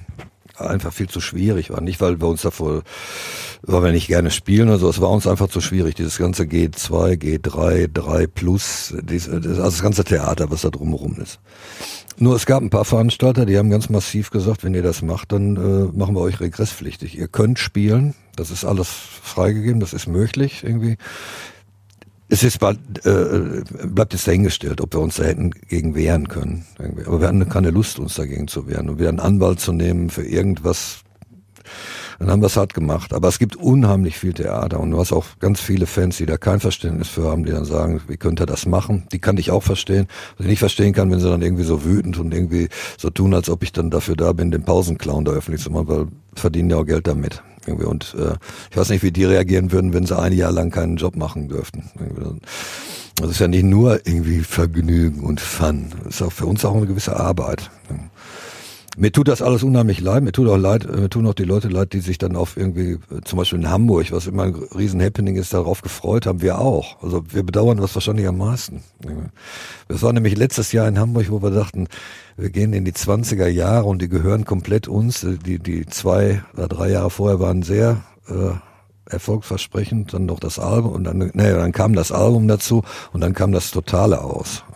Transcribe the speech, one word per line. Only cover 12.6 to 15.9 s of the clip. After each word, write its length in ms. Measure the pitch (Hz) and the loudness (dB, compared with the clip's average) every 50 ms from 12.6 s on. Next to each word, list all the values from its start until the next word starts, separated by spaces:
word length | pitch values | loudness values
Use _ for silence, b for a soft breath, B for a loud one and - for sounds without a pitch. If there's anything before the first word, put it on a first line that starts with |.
| 123 | 2
ein 80 | 101 | 2
paar 140 | - 101 101 | 2 2 2
Veranstalter, 600 | - 123 113 113 120 - - 131 131 123 127 120 | 4 4 4 4 4 2 2 2 2 4 4 4
die 140 | 98 98 101 | 4 4 4
haben 120 | 101 107 | 4 4
ganz 180 | 101 107 110 - | 4 2 2 0
massiv 420 | 107 104 - - - 107 104 - | 0 0 0 -2 -2 -4 -4 -2
gesagt, 320 | - 107 92 101 107 - - | -2 -2 0 0 0 -2 -2
„Wenn 120 | 95 92 | -2 0
ihr 100 | 90 87 | 0 0
das 180 | 90 80 - 82 | 0 0 -2 -2
macht, 300 | 80 85 - - - 101 | -4 -4 -6 -4 -2 0
dann, 240 | 101 101 101 101 | 0 2 2 0
äh, 420 | 92 90 95 98 98 98 92 | 0 2 2 2 2 2 0